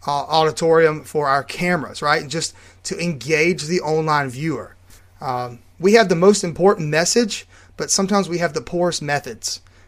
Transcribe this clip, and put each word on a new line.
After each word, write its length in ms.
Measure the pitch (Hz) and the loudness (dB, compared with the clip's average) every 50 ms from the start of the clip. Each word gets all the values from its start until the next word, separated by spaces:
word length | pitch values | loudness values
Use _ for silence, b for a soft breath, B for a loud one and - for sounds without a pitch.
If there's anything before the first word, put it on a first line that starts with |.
| - | -4
uh, 40 | 143 | -2
auditorium 920 | 143 143 139 147 156 160 156 156 - - 170 165 160 165 165 156 156 147 131 | -2 -2 0 2 2 4 4 2 2 0 2 4 6 6 6 4 2 -2 -8
for 240 | - - 151 147 | -6 -4 0 2
our 160 | 135 135 139 127 | 2 2 0 0
cameras, 580 | - - - 175 180 180 156 120 98 - - | -4 -6 -4 -2 0 0 -2 -2 -6 -8 -4
right? 200 | 151 147 156 160 | 0 0 0 0
And 100 | 147 131 | -2 -4
just 240 | 151 165 151 - b b b b b b - | -6 -6 -6 -6 b b b b b b -10
to 140 | - 185 165 | -8 -6 -4
engage 640 | 170 175 156 123 120 143 156 151 160 175 185 147 147 | -4 -4 -4 -4 -2 0 2 2 2 2 0 -2 -2
the 180 | 156 180 175 | -4 -4 -2
online 480 | - 151 156 160 156 156 151 147 139 131 | 0 0 0 0 0 2 0 0 0 -2
viewer. 460 | 120 135 156 165 135 110 98 - - - b b b b b b b - | -6 -6 -6 -4 -4 -6 -8 -12 -18 -20 b b b b b b b -10
Um, 380 | 151 135 123 123 123 120 120 - - - _ - | -6 -4 -4 -4 -6 -8 -12 -16 -20 -20 _ 0
we 140 | 170 202 220 | 4 6 6
have 160 | 226 214 175 | 6 6 4
the 60 | 180 | 2
most 280 | 165 180 202 208 - - | 4 4 4 4 2 -2
important 440 | 170 139 - 185 202 208 - 156 147 | -4 -2 2 2 2 2 2 -2 -2
message, 560 | 151 160 180 - - 233 240 202 - - - b b b b b b | 0 0 0 2 2 2 0 0 -2 -8 -12 b b b b b b
but 160 | - 151 - | -10 -4 -2
sometimes 380 | - 196 196 190 202 202 180 160 | -2 0 0 2 0 0 0 0
we 80 | 175 165 | -2 -2
have 140 | 170 160 147 | -2 -2 -4
the 80 | 151 | -6
poorest 400 | - - 180 175 180 175 156 - | -8 -4 -2 -2 -2 -2 -2 -4
methods 600 | 147 143 143 139 - 123 110 - - - - - b b b b b | -4 -4 -4 -4 -4 -8 -12 -10 -10 -10 -10 -10 b b b b b